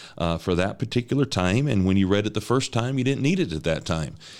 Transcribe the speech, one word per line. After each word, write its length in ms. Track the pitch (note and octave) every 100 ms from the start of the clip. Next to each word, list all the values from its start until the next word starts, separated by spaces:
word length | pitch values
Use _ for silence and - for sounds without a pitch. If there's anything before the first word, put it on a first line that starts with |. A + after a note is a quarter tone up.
| - -
uh, 200 | E2+ E2+
for 180 | - F2
that 240 | F#2+ -
particular 460 | A#2 B2 A#2+ C3 C#3
time. 420 | - F2+ G#2+ D3
And 180 | G#2 F#2
when 120 | F#2+
you 100 | F#2+
read 180 | G2+ G#2
it 80 |
the 80 | A2
first 300 | - B2+ -
time, 260 | A2+ A#2+ C3+
you 60 |
didn't 200 | B2+ C#3
need 160 | C3+ F#3+
it 120 | A#2
at 120 | D#2
that 220 | E2 D#2 -
time. 300 | E2 D2 - - -